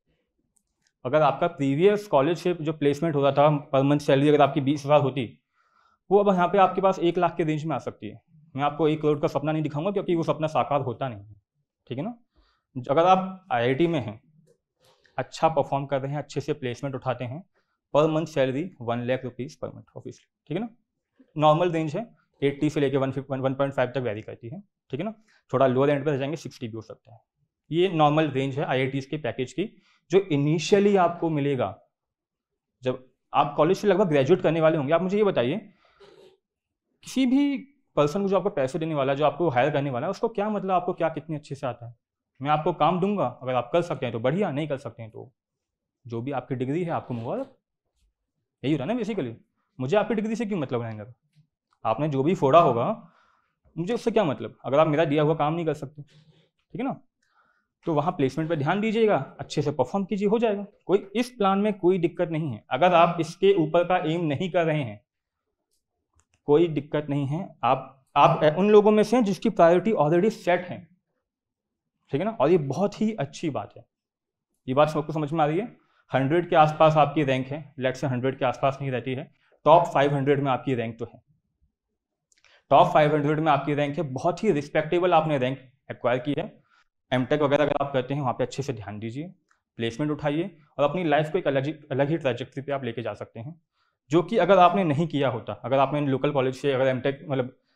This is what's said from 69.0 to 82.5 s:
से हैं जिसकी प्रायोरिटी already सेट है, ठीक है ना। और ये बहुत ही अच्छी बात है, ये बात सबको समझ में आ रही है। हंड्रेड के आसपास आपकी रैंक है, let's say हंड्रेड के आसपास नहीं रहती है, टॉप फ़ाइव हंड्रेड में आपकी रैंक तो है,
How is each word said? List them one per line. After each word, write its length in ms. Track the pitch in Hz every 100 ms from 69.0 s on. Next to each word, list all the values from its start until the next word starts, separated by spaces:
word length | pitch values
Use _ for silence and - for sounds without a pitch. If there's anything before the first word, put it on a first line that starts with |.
से 140 | 208 247
हैं 60 |
जिसकी 260 | 202 190 233
प्रायोरिटी 420 | 185 170 175 180
already 400 | - 147 170 214
सेट 340 | 214 175 180 -
है, 240 | 110 - _ _ _ _ _ _ _ _ _ _ _ _
ठीक 100 | 139
है 40 | 196
ना। 60 |
और 180 | 220 135
ये 80 | 180
बहुत 440 | 139 139 202 -
ही 120 | 220
अच्छी 360 | 220 143 - 170
बात 240 | 120 101 -
है, 80 | - _ _ _ _ _ _ _ -
ये 60 |
बात 160 | 131 151
सबको 240 | 156 156
समझ 180 | 156 147
में 120 | 165
आ 40 | 151
रही 120 | 160
है। 180 | 233 - _ _ _
हंड्रेड 360 | 131 135 170 170
के 60 | 170
आसपास 420 | 156 151 160 156
आपकी 260 | 143 160
रैंक 240 | 139 131 131
है, 260 | 147 156 -
let's 220 | 127 127
say 100 | 143
हंड्रेड 280 | 123 131 131
के 60 | 131
आसपास 320 | 120 139 135
नहीं 100 | 139
रहती 220 | 123 123
है, 180 | 127 - _ _ _ 151
टॉप 200 | 165 -
फ़ाइव 300 | 143 143 143
हंड्रेड 280 | 135 139
में 80 | 139
आपकी 240 | 123 139 123
रैंक 240 | 113 113
तो 60 | 113
है, 160 | - _ _ _ _ _ _ _ _ _ _ _ _ _